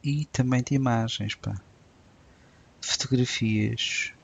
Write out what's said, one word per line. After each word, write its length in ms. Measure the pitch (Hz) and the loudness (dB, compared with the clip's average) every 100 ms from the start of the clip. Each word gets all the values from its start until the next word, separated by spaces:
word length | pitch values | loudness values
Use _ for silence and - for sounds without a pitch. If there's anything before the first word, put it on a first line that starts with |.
E 220 | 143 147 | -2 -2
também 380 | 151 - 127 127 | -2 0 2 2
de 120 | 123 | 2
imagens, 600 | 139 131 117 113 - 104 | 0 2 2 0 -4 -6
pá. 260 | - - 101 - - - - - - - - - - - - | -6 -8 -8 -10 -20 -20 -20 -20 -20 -20 -20 -20 -20 -20 -14
Fotografias. 1300 | - - - 131 123 - 110 107 107 117 - - - - | -6 -4 0 2 2 2 2 2 2 0 -4 -4 -6 -8